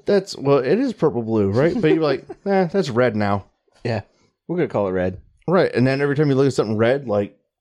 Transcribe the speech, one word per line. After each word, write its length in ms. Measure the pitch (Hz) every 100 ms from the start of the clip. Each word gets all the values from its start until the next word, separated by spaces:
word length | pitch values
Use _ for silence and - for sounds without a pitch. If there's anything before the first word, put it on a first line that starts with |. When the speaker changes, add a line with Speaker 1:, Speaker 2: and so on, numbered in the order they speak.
| -
Speaker 1:
That's, 320 | 202 190 -
well, 220 | 135 139
it 180 | 120 196
is 160 | 269
purple 300 | 208 156 113
blue, 260 | 113 113 98
right? 240 | 107 160 233
But 80 | 160
you're 160 | 160
like, 200 | 156 131 - -
<laughs> 100 | 196
"Nah, 200 | 196 175
that's 240 | 196 151
red 240 | 113 123 107
now." 300 | 104 101 - _ _ _
Speaker 2:
Yeah. 180 | 120 107 - _ _ _ -
We're 100 | 175
gonna 100 | 139
call 180 | 120 98
it 40 |
red. 280 | 92 90 95 - _ -
Speaker 1:
Right, 260 | 180 147
and 140 | - 127
then 140 | 139
every 140 | 143 143
time 140 | 151
you 60 | 135
look 100 | 139
at 80 |
something 240 | 127 110 107
red, 300 | 113 139 123
like 280 | 104 101 - _ _